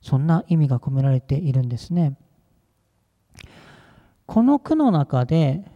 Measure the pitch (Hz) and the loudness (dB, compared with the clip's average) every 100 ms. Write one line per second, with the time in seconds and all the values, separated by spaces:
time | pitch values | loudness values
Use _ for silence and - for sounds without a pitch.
0 | - 131 151 165 - 165 147 123 - 135 | -2 -2 0 0 0 0 2 0 -2 -2
1 | 135 131 - 143 170 131 123 120 - 170 | 0 0 -2 -4 -2 -2 -2 -6 -4 -2
2 | 160 135 _ _ _ _ _ _ _ _ | -2 -4 _ _ _ _ _ _ _ _
3 | _ _ _ - - - - - - - | _ _ _ -20 -20 -20 -20 -20 -20 -20
4 | _ _ - - 240 285 - 311 277 170 | _ _ -4 0 2 0 0 0 2 2
5 | 139 131 123 160 147 147 202 | 0 -2 0 0 0 -2 -8